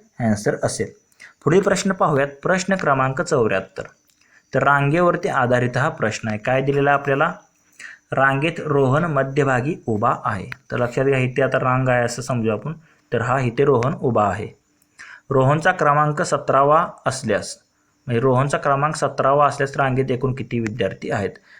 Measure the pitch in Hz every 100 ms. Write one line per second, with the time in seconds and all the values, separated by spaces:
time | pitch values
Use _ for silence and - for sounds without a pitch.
0 | _ - 113 104 151 - 220 - 101 -
1 | _ _ - _ 143 185 196 185 190 190
2 | 175 135 143 - 160 180 185 190 - 135
3 | 131 139 - 143 107 95 - - 52 _
4 | _ _ _ _ _ 135 135 143 139 165
5 | 175 170 - 135 123 123 123 123 156 160
6 | 110 - 110 107 131 131 139 143 143 139
7 | 143 139 165 180 _ _ _ - - -
8 | - 135 135 139 165 160 151 143 131 147
9 | 175 139 139 139 131 123 143 185 - 107
10 | 117 160 127 98 110 - - 120 120 127
11 | 135 131 127 135 131 131 131 127 127 123
12 | 117 - - 120 110 107 147 160 - _
13 | - 117 123 135 123 120 139 123 131 180
14 | 139 110 101 95 - - _ _ _ -
15 | - - - 131 131 147 185 180 147 147
16 | 151 147 175 143 - 131 143 156 180 -
17 | - - 107 95 - - _ _ _ _
18 | - 117 131 127 139 165 151 139 151 156
19 | 139 - 135 143 143 131 139 147 135 127
20 | 131 127 135 127 110 120 113 113 95 -
21 | - 117 95 - _